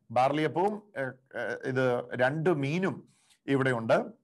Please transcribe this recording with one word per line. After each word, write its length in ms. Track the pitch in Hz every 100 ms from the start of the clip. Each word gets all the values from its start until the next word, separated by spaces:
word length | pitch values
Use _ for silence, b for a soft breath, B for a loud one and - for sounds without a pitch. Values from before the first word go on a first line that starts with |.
| -
ബാർലിയപ്പവും, 800 | 120 131 151 156 156 196 214 - 139
ഏഹ്, 100 | 131
ഏഹ്, 520 | 127 _ 113 107 113 131
ഇത് 480 | 131 131 123 - 123
രണ്ട് 300 | 127 156 160
മീനും 600 | 160 139 165 190 151 - b b b -
ഇവിടെ 240 | 135 131
ഉണ്ട്, 340 | 120 113 156 240 -